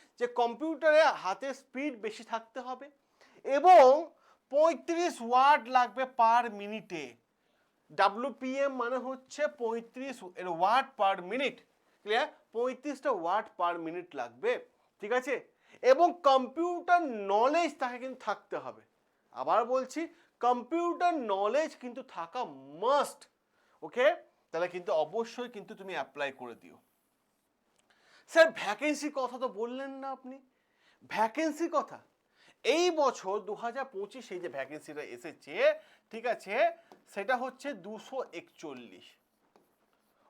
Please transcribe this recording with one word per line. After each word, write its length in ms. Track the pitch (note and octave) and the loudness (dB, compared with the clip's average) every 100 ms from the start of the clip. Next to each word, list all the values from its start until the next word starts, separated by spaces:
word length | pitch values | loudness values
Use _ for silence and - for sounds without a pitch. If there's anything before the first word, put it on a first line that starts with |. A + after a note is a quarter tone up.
| _ - | _ -6
যে 80 | B3 | -4
কম্পিউটারে 760 | B3 A#3 A#3 D#4 D4 D#4 D4+ | -2 -2 -2 -6 0 4 6
হাতে 520 | D4+ - F3+ F#3+ C4+ | 6 2 -4 -6 -6
স্পিড 420 | B3+ _ B3+ D4 A#3 | -10 _ -8 -8 -6
বেশি 280 | G#3 A3 | -10 -10
থাকতে 360 | A3 A3+ - C4 | -8 -10 -8 -14
হবে 300 | B3 B3+ C#4+ _ _ _ _ _ | -12 -12 -16 _ _ _ _ _
এবং 640 | - C#4 F4 F4 B3+ D4 E4 _ _ _ - | -2 4 10 12 12 8 2 _ _ _ -2
পঁয়ত্রিশ 640 | C#4 D#4+ D4 - E4+ F4 B3 | 4 4 2 -2 -2 -2 -2
ওয়ার্ড 480 | A#3 B3+ C#4 D4 A3+ | 2 6 6 6 4
লাগবে 360 | B3+ A#3+ C4 | 2 2 -2
per 460 | C4 - A3+ A#3+ A#3 | -4 4 4 4 2
মিনিটে। 640 | G3+ G3+ G#3+ - E3 B2+ A#2 _ _ _ _ _ _ _ | -6 -10 -10 -10 -10 -10 -14 _ _ _ _ _ _ _
ডাব্লিউপিএম 840 | D3+ G3 G3+ C4 - C4 C4+ C#4 C4 | 2 2 2 -6 -6 -6 -2 -2 -2
মানে 200 | A#3+ B3+ | -4 -4
হচ্ছে 520 | B3+ C4 - - D4 | -6 -12 -12 -4 -4
পঁয়ত্রিশ 760 | D4 A3+ A3+ A3+ B3+ C4+ - F3+ - | -4 -4 -6 -8 -12 -12 -12 -14 -10
এর 100 | F#3 | -6
word 380 | D#3+ F#3 B3 C4+ - | 0 4 4 2 0
per 220 | G3 F#3+ F3+ | 0 0 -4
minute, 300 | B3 C4 - _ _ _ _ | -2 -4 -6 _ _ _ _
ক্লিয়ার? 240 | G3+ A3+ D4+ - _ | -2 -2 -2 -6 _
পঁয়ত্রিশটা 580 | A3+ B3 B3 D4 C4 D4 | -4 -4 -4 -8 -4 -2
word 340 | G3+ E3 G3+ G#3+ - | -2 0 -2 -4 -4
per 240 | F3 F3 D#3+ | -2 -2 -6
minute 280 | F3 E3+ C#3 | -10 -10 -10
লাগবে, 500 | A#2 A#2+ A3+ A#3 - _ _ - | -10 -6 -4 -4 -8 _ _ -12
ঠিক 120 | G#3 | -4
আছে। 360 | B3 B3+ G#3+ - _ _ - | -2 -2 -6 -8 _ _ 0
এবং 380 | A#3+ C4+ F4 - | 4 6 4 4
কম্পিউটার 800 | C#4 C4+ B3 E4 F4 F4 F4 F4 | 4 4 2 -4 -4 -2 2 2
নলেজ 760 | D4+ A3 G3 G#3 B3+ E4 E4 - | 2 -6 0 2 2 2 0 -4
তাকে 200 | B3+ B3 | -8 -8
কিন্তু 220 | C4 B3+ | -12 -10
থাকতে 360 | A3 G3 - D#3 | -6 -6 -6 -10
হবে। 260 | B2+ A2 _ _ _ _ _ | -10 -16 _ _ _ _ _
আবার 320 | A#2 C3+ G3 | -6 0 2
বলছি, 440 | A#3 B3+ B3+ D4+ E4 _ _ - | 2 -2 -4 -8 -8 _ _ -2
কম্পিউটার 720 | A#3+ B3 A#3+ E4 F4 E4+ F4 | 0 0 -2 -2 -2 0 0
নলেজ 640 | D#4+ A3+ G3 G#3 C4+ D#4 - | 0 -2 -2 0 0 -2 -6
কিন্তু 260 | B3 A#3+ | -14 -14
থাকা 420 | - F#3 E3+ B3+ G3+ C3+ C3+ D#3 | -14 -12 -10 -8 -8 -12 -18 -4
মাস্ট, 480 | A3+ C#4+ A#3 - - _ _ _ _ _ | 0 2 0 -6 -20 _ _ _ _ _
ওকে? 340 | D#3 A#3 C#4 E4+ - _ _ | -8 2 2 2 -8 _ _
তাহলে 180 | E3 F3+ | -4 -4
কিন্তু 240 | F3+ F3 | -6 -2
অবশ্যই 560 | D#3+ D3+ G#3+ A3+ - B3 | -2 0 -4 -6 -8 -12
কিন্তু 260 | G#3+ F#3 | -12 -16
তুমি 180 | G#3+ F#3+ | -16 -10
অ্যাপ্লাই 400 | E3 C3+ C#3+ C#3 | -8 -8 -6 -6
করে 220 | C3 B2 | -6 -16
দিও। 240 | G#2+ E2+ - _ _ _ _ _ _ _ _ _ _ _ _ _ _ - | -16 -20 -20 _ _ _ _ _ _ _ _ _ _ _ _ _ _ 0
স্যার, 240 | D#4+ D#4+ | 6 6
ভ্যাকেন্সি 600 | - F#3+ G#3+ D4+ C#4+ D4 | 4 -6 -2 -2 -2 -4
কথা 240 | C#4 B3 B3+ | -4 -6 -4
তো 100 | C4 | -8
বললেন 420 | F#3+ A#3 B3+ C4+ | -6 -8 -8 -10
না 200 | C4+ C4+ | -10 -10
আপনি, 320 | C4 B3+ C4+ _ _ _ _ _ _ | -12 -14 -18 _ _ _ _ _ _
ভ্যাকেন্সি 640 | - G3 A3 C4+ D#4+ D4+ E4 | -8 -2 -2 0 -2 -2 -2
কথা। 260 | D4+ - G#2+ _ _ _ _ _ _ | -2 -4 -10 _ _ _ _ _ _
এই 280 | A3 D#4 F4+ | 0 2 2
বছর 480 | D#4 C4+ - F#3+ G#3 | 2 0 0 -6 -6
দু 160 | F#3+ | -6
হাজার 300 | G#3 A#3 B3+ | -8 -8 -8
পঁচিশ 480 | C4 F#3+ G3+ B3+ - | -10 -10 -12 -14 -14
এই 80 | F3+ | -12
যে 80 | E3+ | -10
ভ্যাকেন্সিটা 540 | C3+ C3 D3+ E3 D3 | -8 -10 -12 -14 -12
এসেছে, 720 | A#2 A#2+ D#3+ - - F3 D4 D4+ - _ _ | -12 -12 -14 -16 -10 0 0 0 -8 _ _
ঠিক 160 | A3 A#3+ | -8 -6
আছে, 440 | G#3+ F#3+ A3+ E4+ E4+ - - _ | -6 -4 0 0 -2 -20 -20 _
সেটা 220 | G3+ G3+ B3 | -8 -4 -4
হচ্ছে 360 | B3+ - C#4 | -4 -10 -12
দুশো 520 | G3 F3+ A3 - C4 G3 | -12 -12 -16 -12 -10 -10
একচল্লিশ। 720 | E3+ - - D#3 B2 A2+ F2+ - _ _ _ _ _ _ _ _ _ _ _ | -12 -16 -16 -14 -14 -16 -20 -20 _ _ _ _ _ _ _ _ _ _ _